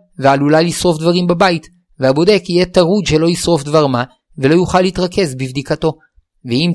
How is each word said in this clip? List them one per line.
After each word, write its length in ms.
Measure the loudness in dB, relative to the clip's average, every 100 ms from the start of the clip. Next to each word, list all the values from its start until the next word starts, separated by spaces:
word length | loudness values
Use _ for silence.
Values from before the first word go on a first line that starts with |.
| _ -2
ועלולה 420 | 0 2 2 2
לשרוף 380 | 0 -2 -2 0
דברים 280 | 0 0 0
בבית, 400 | 0 0 0 -8 _ _ -2
והבודק 420 | 0 2 2 2 0
יהיה 180 | -2 2
טרוד 400 | 2 2 0 0
שלא 220 | 0 0
ישרוף 340 | -2 -2 -2
דבר 240 | 0 0 2
מה, 180 | -2 -6 _ _ -2
ולא 160 | 0
יוכל 260 | 2 2 0
להתרכז 540 | 0 -2 -4 -2 -4
בבדיקתו. 640 | -4 -8 -8 -6 -4 -4 -6 _ _ _ _
ואם 280 | -4 -2 0